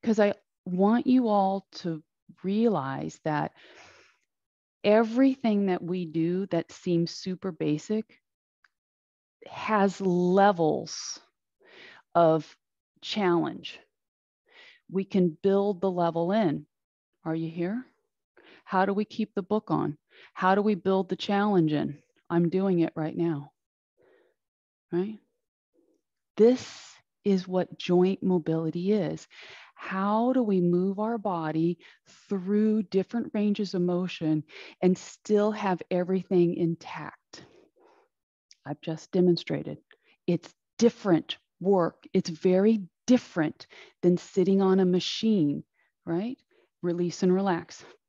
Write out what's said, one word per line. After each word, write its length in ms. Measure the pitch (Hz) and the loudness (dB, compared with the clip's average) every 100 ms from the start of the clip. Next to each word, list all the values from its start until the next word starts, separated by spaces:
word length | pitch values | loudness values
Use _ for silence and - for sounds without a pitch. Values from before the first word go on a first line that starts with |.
'Cause 160 | - 214 | 0 2
I 160 | 208 196 _ _ | 2 0 _ _
want 420 | - 180 202 240 - | -8 0 2 2 2
you 220 | 254 233 | 2 2
all 400 | 208 190 196 _ - | 2 0 -2 _ -10
to 200 | 180 160 _ _ _ 170 | -8 -8 _ _ _ -10
realize 760 | 185 202 233 185 135 135 156 - | -4 0 2 0 -4 -6 -8 -8
that 340 | 160 151 156 _ - - - - _ _ _ _ _ _ _ _ | -4 -4 -4 _ -20 -20 -20 -20 _ _ _ _ _ _ _ _
everything 840 | 208 214 226 233 269 262 226 208 196 | 2 2 2 2 2 2 0 0 0
that 160 | 180 | -2
we 220 | 170 185 | -4 -6
do 400 | 170 156 165 180 196 | -4 -2 -2 -2 -2
that 220 | 170 - | -4 -4
seems 400 | - - 170 170 | -10 -2 0 0
super 400 | - 190 185 190 | -4 -10 -8 -8
basic 720 | 160 156 151 - 214 - _ _ _ _ _ _ _ _ _ _ _ _ _ - | -6 -4 -4 -4 -6 -6 _ _ _ _ _ _ _ _ _ _ _ _ _ -18
has 520 | - - 214 196 185 | -12 -2 2 2 2
levels 1200 | 190 180 180 185 202 180 160 147 160 - - - _ _ _ _ _ - - - _ | 0 2 4 4 4 4 0 -2 -6 -12 -14 -16 _ _ _ _ _ -20 -20 -20 _
of 400 | - 165 160 151 - _ _ _ _ | 2 4 2 -2 -20 _ _ _ _
challenge. 800 | - 214 190 170 151 - - - _ _ _ _ _ _ _ - - _ _ | -10 -2 0 0 -2 -8 -16 -18 _ _ _ _ _ _ _ -20 -20 _ _
We 160 | 180 190 | -6 -2
can 240 | 202 175 | 0 0
build 500 | 156 196 196 202 185 | 0 0 2 0 -2
the 100 | 196 | -4
level 420 | 180 170 165 170 | 0 -2 0 -2
in. 340 | 208 190 147 147 _ _ _ _ _ | 0 0 -2 -8 _ _ _ _ _
Are 100 | 165 | -8
you 160 | 160 165 | -6 -6
here? 400 | 165 175 226 254 _ _ _ _ _ - - | -6 -6 -6 -12 _ _ _ _ _ -20 -20
How 200 | - 185 | -4 0
do 80 | 196 | 0
we 140 | 202 214 | 0 -4
keep 280 | - 214 | -4 -6
the 80 | - | -4
book 280 | 180 214 - | -2 -4 0
on? 260 | 156 - 151 _ - - | -2 -2 -6 _ -20 -20
How 200 | - 185 | -2 2
do 60 | 196 | 2
we 140 | 208 | 2
build 340 | 202 190 190 185 | 0 0 0 0
the 80 | 180 | -4
challenge 560 | - 202 208 196 160 | -2 0 2 2 2
in? 300 | 151 143 143 _ _ _ | 0 -4 -8 _ _ _
I'm 220 | 170 170 | 0 2
doing 300 | 190 196 175 | 0 0 2
it 120 | 165 | 0
right 220 | - 156 - | -2 -6 -2
now, 380 | 170 147 139 _ _ _ _ _ _ _ _ _ _ _ _ _ _ | -2 -4 -8 _ _ _ _ _ _ _ _ _ _ _ _ _ _
right? 260 | 175 196 214 _ _ _ _ _ _ _ _ _ _ _ - | -4 -4 -8 _ _ _ _ _ _ _ _ _ _ _ 4
This 580 | 220 254 - - - - _ _ | 4 4 -4 -20 -20 -20 _ _
is 240 | 202 190 185 | -2 -2 0
what 300 | 185 170 - | -4 -4 -8
joint 440 | - 180 185 190 | 0 2 2 0
mobility 680 | 185 180 156 160 160 170 185 | 0 0 0 -2 -2 -4 0
is. 340 | 214 156 160 - - - - - _ | 0 0 -6 -12 -20 -20 -20 -20 _
How 560 | - 190 196 214 240 | -10 -4 0 0 0
do 100 | 262 | 0
we 180 | 226 190 | 2 2
move 380 | 175 175 190 196 | 2 2 0 -2
our 200 | 214 233 | -4 -4
body 600 | 202 175 160 156 165 175 - _ _ - _ | -4 -4 -2 0 0 -2 -10 _ _ -20 _
through 560 | 196 180 208 220 214 | -6 0 2 2 0
different 500 | 196 190 185 233 - | 0 -2 -2 -6 -6
ranges 400 | 214 208 202 196 | -2 -2 -2 -2
of 80 | 190 | -2
motion 640 | 175 175 180 - 160 156 147 - - - | 0 0 -4 -4 -2 -2 -2 -18 -20 0
and 160 | 185 185 | 0 0
still 540 | - - - 208 208 | -4 -20 0 2 2
have 300 | 214 208 180 - | 0 -4 -4 -2
everything 640 | 180 180 190 180 185 175 | -4 0 -2 0 2 2
intact? 920 | - 170 165 - - 151 - _ - - _ _ _ _ _ _ _ _ _ _ _ | 2 -2 -2 -8 -14 -14 -16 _ -20 -20 _ _ _ _ _ _ _ _ _ _ _
I've 160 | - 147 | -14 -12
just 300 | - 160 - | -10 -12 -4
demonstrated. 720 | 190 180 170 - 147 151 143 _ _ _ _ - | 2 4 2 -2 -8 -8 -14 _ _ _ _ -4
It's 280 | 175 - _ _ _ | -4 -4 _ _ _
different 580 | 233 - 202 160 - - _ _ | 2 2 0 0 0 -14 _ _
work. 460 | 180 196 165 - - | 0 2 0 -4 -4
It's 160 | 190 180 | -2 -2
very 580 | 160 190 185 202 226 180 _ - | -2 2 4 4 2 -2 _ 2
different 600 | 247 - - 151 - - - - _ | 2 2 -4 -4 -6 -20 -20 -20 _
than 160 | 180 175 | 2 2
sitting 460 | - - 180 196 | 0 0 2 4
on 180 | 190 190 | 4 4
a 60 | 185 | 4
machine, 800 | 180 - - 226 208 147 143 - _ _ _ - | 2 -2 -4 0 2 0 -2 -10 _ _ _ -6
right? 320 | 170 220 262 _ _ _ _ | -6 -6 -10 _ _ _ _
Release 420 | 175 175 175 - | -6 -2 -4 0
and 120 | 185 | 2
relax. 500 | 185 196 165 170 - - - | 2 2 -2 -6 -18 -20 -20